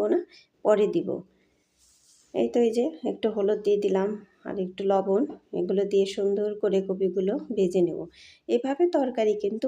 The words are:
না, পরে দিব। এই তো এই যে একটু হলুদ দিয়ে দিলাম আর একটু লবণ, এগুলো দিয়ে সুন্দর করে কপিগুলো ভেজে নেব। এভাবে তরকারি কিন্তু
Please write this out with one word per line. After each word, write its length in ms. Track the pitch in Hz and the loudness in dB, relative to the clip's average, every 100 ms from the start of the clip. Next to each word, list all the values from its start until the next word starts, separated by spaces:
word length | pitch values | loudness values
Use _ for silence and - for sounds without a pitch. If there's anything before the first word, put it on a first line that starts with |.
| 214 | 0
না, 120 | 349 - - _ _ - | 0 -2 -16 _ _ 2
পরে 200 | 208 202 | 4 2
দিব। 220 | 170 - 131 - _ _ _ _ _ _ _ _ _ _ | 0 -2 -6 -10 _ _ _ _ _ _ _ _ _ _
এই 140 | - 233 | -2 0
তো 80 | 240 | 2
এই 120 | 233 | 2
যে 140 | 226 285 - 214 | 2 -2 -4 -6
একটু 220 | 190 220 | -2 -2
হলুদ 280 | 208 196 202 | 0 0 0
দিয়ে 160 | 202 202 | 2 2
দিলাম 280 | 202 190 202 214 - _ - | 2 0 0 -4 -12 _ -10
আর 100 | 196 | -6
একটু 220 | 185 - | -6 -4
লবণ, 380 | 196 196 190 196 294 - _ | 0 2 2 0 0 -6 _
এগুলো 300 | 180 180 196 190 | -4 -2 0 2
দিয়ে 200 | 196 196 | 2 0
সুন্দর 440 | 208 202 202 208 208 | 0 -2 0 -2 -2
করে 180 | 208 190 | 0 0
কপিগুলো 520 | 190 185 190 196 185 285 - | 0 -2 -2 0 -2 -2 -4
ভেজে 320 | 214 180 185 | -2 0 2
নেব। 180 | 170 156 165 - - - - | 2 0 -10 -16 -20 -12 -2
এভাবে 340 | 240 262 277 349 | 0 0 0 2
তরকারি 440 | 330 254 240 214 208 | 2 0 0 0 0
কিন্তু 260 | 202 220 | -2 -2